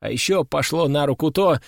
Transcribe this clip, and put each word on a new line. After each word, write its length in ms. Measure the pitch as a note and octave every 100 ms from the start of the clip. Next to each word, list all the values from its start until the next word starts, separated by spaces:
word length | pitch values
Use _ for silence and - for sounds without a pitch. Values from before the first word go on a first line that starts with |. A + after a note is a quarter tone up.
а 100 | A2
еще 340 | B2 - F#3+
пошло 440 | D3 D3 B2+ D#3+ D#3+
на 180 | D3 C#3+
руку 240 | C3 D#3
то, 300 | D#3+ F#3+ C#3